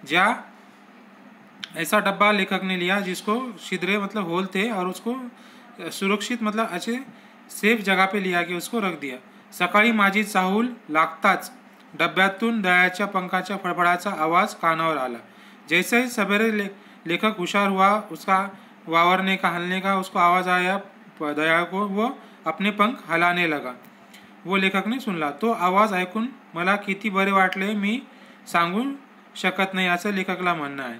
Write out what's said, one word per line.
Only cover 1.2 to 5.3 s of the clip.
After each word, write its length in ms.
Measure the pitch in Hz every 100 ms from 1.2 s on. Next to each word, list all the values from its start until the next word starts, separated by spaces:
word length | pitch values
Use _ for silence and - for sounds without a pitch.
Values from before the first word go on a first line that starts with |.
| - - - - - -
ऐसा 220 | 165 208
डब्बा 340 | 196 185 208
लेखक 320 | 208 190 190
ने 140 | 190 185
लिया 220 | 175 202
जिसको 380 | 185 175 - 226 254 185 -
छिद्रे 280 | 180 180 208
मतलब 240 | 196 220
होल 240 | 175 175 190
थे 160 | 190 226
और 140 | 202 180
उसको 280 | 180 226 254 247